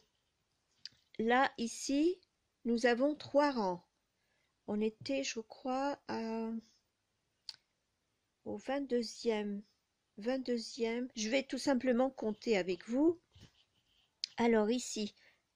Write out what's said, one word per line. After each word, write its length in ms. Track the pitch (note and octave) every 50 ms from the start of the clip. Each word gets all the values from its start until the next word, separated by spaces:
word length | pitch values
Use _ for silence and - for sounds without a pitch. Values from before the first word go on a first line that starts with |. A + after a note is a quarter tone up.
| - _ _ _ _ _ _ _ _ _ _ _ _ _ _ _ _ - - _ _ _ -
là, 340 | - A3 A3+ A#3+ B3+ C4+ - -
ici, 640 | - A#3 A3+ - - - - C#4 C#4+ D#4 F4 F#4 - _ _ _ _ _ _ _ _ _
nous 200 | A#3 A#3 A3+ A#3+
avons 300 | A#3+ A#3+ A3+ C4+ D4 D4+
trois 360 | D4 - - - C#4 D4 C#4+
rangs. 320 | C4+ A#3+ G3+ F#3 F3 F3 - _ _ _ _ _ _ _ _ _ _ _ _ _ _ _ _
On 140 | - G#3 G#3
était, 420 | G#3+ A3 A3 _ - - C#4 C4+ C4+
je 160 | - - A3+
crois, 580 | A3+ - - - - B3+ B3+ C4 C#4 C#4+ C#4+ - _
à, 440 | - A3 A3+ A3+ A3+ A3+ A3+ A3+ A3+ A3+ A3+ - _ _ _ _ _ _ _ _ _ _ _ _ _ _ _ _ - - - _ _ _ _ _ _ _ _ _ _ _ _ _ _ _ _ _
au 120 | - G#3
vingt-deuxième, 1080 | G#3 - - C4 C#4+ C#4+ B3+ A#3+ B3 A3+ A3 - - - A#3 A3 G#3 G#3 G#3 G3+ G3+ - _ _ _ _ _ _ _ _ _ _
vingt-deuxième. 920 | - G3+ A#3 C4 C4+ B3+ - B3 A#3 A3 - - - A3+ A3+ A3+ A#3+ B3+ C4 -
Je 140 | A3+ G#3+ G#3+
vais 140 | C4 C4+ C4
tout 140 | - -
simplement 520 | B3 - D4 C#4 A#3+ B3 B3+ A#3+ A#3 C4 C4+
compter 480 | C4 - - A3 G#3 - - A#3+ A3
avec 300 | F#3+ F3 F#3 F3+ F3 -
vous. 320 | A3 A#3 C4+ D4+ E4+ E4+ - _ _ _ - - - _ _ _ _ _ _ _ _ _ _ _ _ _ _ - - -
Alors 320 | - A#3 A#3 A3+ A3 G#3 G#3
ici, 460 | B3 B3+ - - - A3 G#3 G#3 - _ _ _ _ _ _ _ _